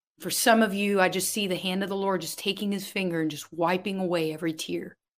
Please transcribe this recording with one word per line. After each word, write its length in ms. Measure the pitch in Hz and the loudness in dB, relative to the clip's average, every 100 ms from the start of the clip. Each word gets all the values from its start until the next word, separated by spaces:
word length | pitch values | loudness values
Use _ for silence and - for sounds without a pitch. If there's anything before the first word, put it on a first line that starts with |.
| _ _ | _ _
For 80 | 180 | -6
some 300 | - 247 226 | 2 6 6
of 100 | 220 | 4
you, 260 | 202 202 196 | 2 2 4
I 100 | 185 | 4
just 220 | 190 175 | 2 -2
see 160 | 220 202 | -2 -2
the 80 | 175 | -2
hand 280 | 185 185 | -2 -2
of 60 | 196 | -2
the 60 | 196 | -2
Lord 260 | 196 185 | 0 0
just 180 | 160 - | -2 -4
taking 320 | 202 196 208 | -4 -2 -2
his 160 | 202 196 | -2 -4
finger 340 | 202 185 165 | -4 -2 0
and 80 | 160 | -2
just 200 | 147 - | -4 -8
wiping 460 | 160 165 185 202 190 | -2 2 2 0 -2
away 340 | 180 170 160 | 0 0 0
every 200 | 156 170 | -2 -4
tear, 440 | 160 - 170 - - _ | -4 -4 -6 -8 -14 _